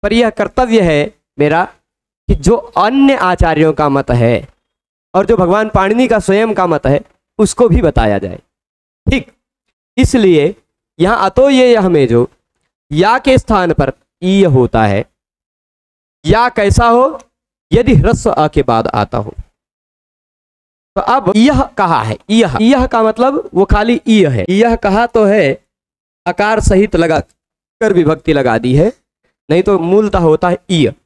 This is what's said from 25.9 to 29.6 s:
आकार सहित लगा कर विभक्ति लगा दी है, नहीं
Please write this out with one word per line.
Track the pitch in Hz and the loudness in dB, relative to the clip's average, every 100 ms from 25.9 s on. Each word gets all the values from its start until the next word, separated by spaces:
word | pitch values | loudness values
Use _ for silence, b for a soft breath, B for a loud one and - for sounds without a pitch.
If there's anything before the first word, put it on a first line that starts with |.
| _ _ _ - | _ _ _ -10
आकार | 175 208 220 | -4 -2 0
सहित | - 190 208 185 | 2 2 2 0
लगा | 165 156 | 0 -2
कर | - _ _ _ _ _ 220 | -6 _ _ _ _ _ -2
विभक्ति | 180 156 160 - | 0 0 -2 -2
लगा | 147 123 113 | -2 0 -2
दी | 120 131 | 0 0
है, | 190 - _ _ _ _ _ | 0 -4 _ _ _ _ _
नहीं | 160 | -2